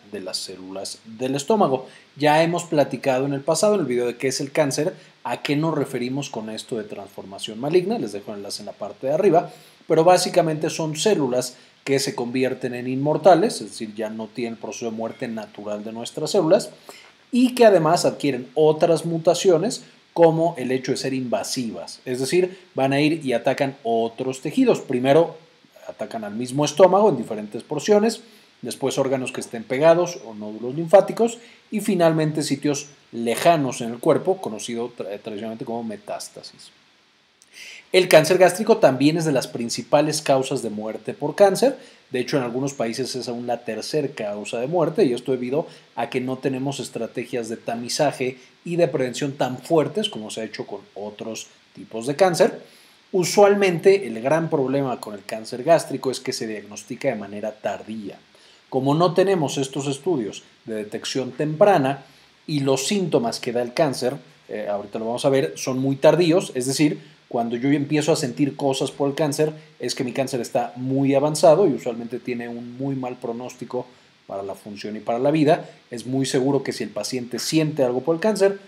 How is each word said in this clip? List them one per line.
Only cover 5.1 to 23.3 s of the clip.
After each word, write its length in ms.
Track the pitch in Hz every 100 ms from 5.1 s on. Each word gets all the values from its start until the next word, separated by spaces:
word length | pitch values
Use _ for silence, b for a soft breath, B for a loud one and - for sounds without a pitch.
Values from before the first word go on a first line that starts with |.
| B
a 160 | 120 120
qué 160 | - 143
nos 200 | 160 147
referimos 520 | 127 120 123 139 135
con 200 | 113 107
esto 280 | 110 - 113
de 80 |
transformación 760 | 104 101 98 - 95 98 - 107
maligna. 400 | 143 180 185 233
Les 140 | 110
dejo 180 | 101 113
el 60 | 101
enlace 240 | 101 -
en 60 | 101
la 40 |
parte 360 | - 101 - 135
de 60 |
arriba. 380 | 160 202 131 B B B B
Pero 200 | - 160
básicamente 640 | 165 180 - 180 160 151 160
son 260 | - 156
células 640 | 156 220 180 131 123 127 B B B
que 140 | - 139
se 160 | 139
convierten 600 | 127 120 131 127 127 123
en 120 | 123 127
inmortales, 680 | 131 143 156 190 165 240
es 160 | - 104
decir, 240 | - 110
ya 160 | 104 107
no 160 | 110 107
tienen 260 | 127 117
el 60 | 113
proceso 260 | 110 -
de 60 | 117
muerte 360 | 110 113 - 117
natural 560 | 110 104 - 104 104
de 80 | 110
nuestras 380 | 113 117 147 151
células, 400 | 202 160 214 - B B B B B _
y 240 | 247 247
que 100 | 240
además 400 | 220 180 156 170
adquieren 420 | 139 - 143 123 -
otras 500 | 156 156 151 175 160
mutaciones, 800 | 170 165 175 - 190 160 220 - B B _
como 400 | - 165 160 165 127
el 120 | 123
hecho 200 | 127 135
de 60 | 123
ser 180 | 135
invasivas, 840 | 131 123 104 - 131 113 87 - -
es 140 | 123 123
decir, 400 | 131 175 180 - -
van 180 | 131 135
a 80 | 139
ir 240 | 151 160
y 80 | 131